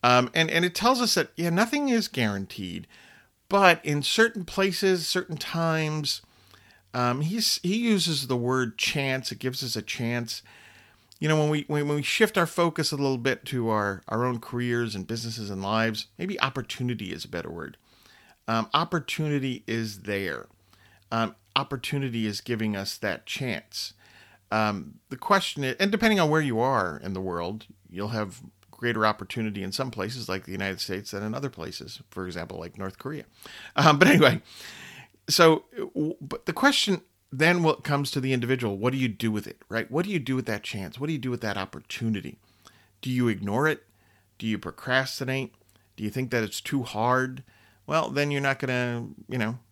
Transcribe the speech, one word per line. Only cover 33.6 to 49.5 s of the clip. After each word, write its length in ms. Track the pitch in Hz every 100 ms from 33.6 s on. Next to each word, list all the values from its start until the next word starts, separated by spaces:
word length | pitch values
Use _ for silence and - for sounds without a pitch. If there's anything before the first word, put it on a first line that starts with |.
| -
Um, 240 | - 156 147
but 80 | 190
anyway, 360 | 285 143 85 - - - - - - - _ -
so, 340 | 156 165 156 - -
w-, 360 | - - 156 -
but 240 | 147 -
the 80 | -
question 480 | - 269 277 - 185 _ _ _
then 300 | 131 160 175
what 220 | 160 -
comes 260 | - 143 143
to 100 | 147
the 140 | 131
individual, 420 | 131 120 131 117 98
what 160 | 117
do 60 | 131
you 100 | 127
do 240 | 101 113
with 140 | 107 -
it, 160 | - -
right? 200 | 110 -
What 140 | 135
do 60 | 185
you 80 | 185
do 180 | 123 131
with 80 |
that 180 | 120 104
chance? 380 | - 107 92 -
What 60 | 151
do 80 |
you 40 | 156
do 120 | 127
with 100 | 120
that 160 | 110 98
opportunity? 800 | 95 - - - 113 104 71 - _ _ - _ _ _
Do 80 | 131
you 200 | 127 120
ignore 380 | 98 101 107 151
it? 160 | 151 _ _ _ _ _ _
Do 100 | 110
you 120 | 104
procrastinate? 960 | 82 - - 127 131 - 131 131 131 _ _ _ _ -
Do 80 |
you 60 | 104
think 200 | 131 127
that 140 | 123
it's 160 | 107 -
too 220 | - 135
hard? 600 | 117 107 117 127 127 127 - _ _ _ -
Well, 240 | 156 -
then 200 | 135 143
you're 120 | 143
not 160 | 139 135
gonna, 480 | 131 123 123 120 117 - -
you 120 | -
know 200 | 110